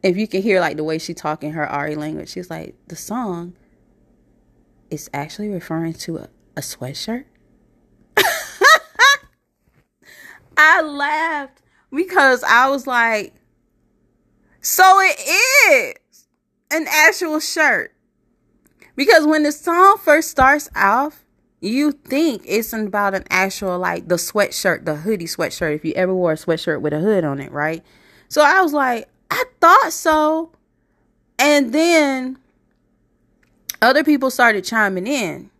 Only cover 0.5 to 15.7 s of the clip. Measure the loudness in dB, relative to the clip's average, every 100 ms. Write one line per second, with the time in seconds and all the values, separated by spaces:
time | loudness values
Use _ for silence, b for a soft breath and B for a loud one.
0.5 | 0 0 -4 -6 -6 -8 -8 -8 -8 -8
1.5 | -6 -6 -4 -6 -8 -8 -10 -12 -14 -14
2.5 | -14 -16 _ _ -16 -10 -8 -6 -8 -12
3.5 | -18 _ _ _ _ _ _ _ _ _
4.5 | _ _ _ _ -14 -10 -10 -10 -10 -8
5.5 | -10 -8 -6 -6 -8 -10 -10 -12 _ _
6.5 | -14 -14 -12 -12 -10 -10 -10 -12 _ _
7.5 | _ _ _ _ _ _ -2 -2 -4 -12
8.5 | 2 4 4 2 2 2 2 _ _ _
9.5 | _ _ _ _ _ B B B B _
10.5 | 4 4 4 0 -4 -4 -2 -4 -6 -10
11.5 | _ _ _ _ -6 -2 4 4 4 2
12.5 | 2 2 -2 -2 -2 0 -2 -6 _ _
13.5 | _ _ _ _ _ _ _ _ _ _
14.5 | _ -6 4 6 6 4 0 -2 0 2
15.5 | 4 6